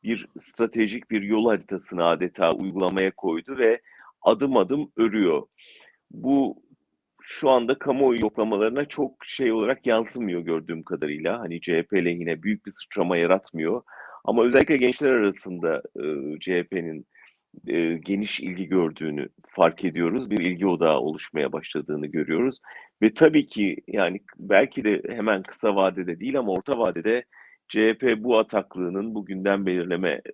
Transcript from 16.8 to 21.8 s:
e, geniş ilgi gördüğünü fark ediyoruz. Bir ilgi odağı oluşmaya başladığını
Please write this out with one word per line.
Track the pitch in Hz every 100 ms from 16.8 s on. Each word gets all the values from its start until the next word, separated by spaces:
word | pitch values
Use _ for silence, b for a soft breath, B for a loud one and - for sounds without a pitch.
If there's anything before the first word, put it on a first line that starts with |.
| 82 78 - b b b _ - -
e, | 80 82
geniş | 85 87 98 104 -
ilgi | - 90
gördüğünü | 85 95 82 78 80 73 67 _ _
fark | - 85 82
ediyoruz. | 95 80 85 117 117
Bir | 104
ilgi | 87 85 95
odağı | 85 82 71
oluşmaya | 73 78 - 80 69
başladığını | 73 - 78